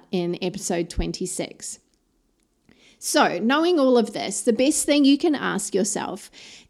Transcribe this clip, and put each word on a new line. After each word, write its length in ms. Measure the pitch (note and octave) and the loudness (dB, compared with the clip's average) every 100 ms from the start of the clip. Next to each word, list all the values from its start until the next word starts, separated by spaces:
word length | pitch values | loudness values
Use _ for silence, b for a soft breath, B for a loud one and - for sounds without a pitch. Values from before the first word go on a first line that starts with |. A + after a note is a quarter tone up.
| - | -4
in 280 | F#3 F3 F3 | -4 -2 -4
episode 460 | F3+ F3+ - E3+ E3+ | -6 -6 -4 -4 -4
twenty-six. 920 | - E3+ E3 F#3 - - - - - _ _ _ _ _ _ _ _ _ b b b | -4 -6 -4 -8 -6 -10 -10 -16 -16 _ _ _ _ _ _ _ _ _ b b b
So, 400 | - D4+ G3 F3 | -2 2 2 2
knowing 400 | A3 C#4+ E4+ E4+ | 0 2 2 4
all 200 | C4 A#3+ | 4 4
of 160 | G#3+ | 2
this, 260 | - A2 G3+ | -4 -6 -4
the 100 | B3+ | 0
best 340 | A3 C4 - - | 2 2 2 2
thing 180 | D4 | 4
you 140 | C4+ C#4+ | 6 4
can 160 | E4+ | 2
ask 400 | C#4+ F3+ G3 - | 0 -2 -4 -2
yourself 560 | F#3+ G3 - - G3 - B B B B | -2 -2 -4 -6 -10 -16 B B B B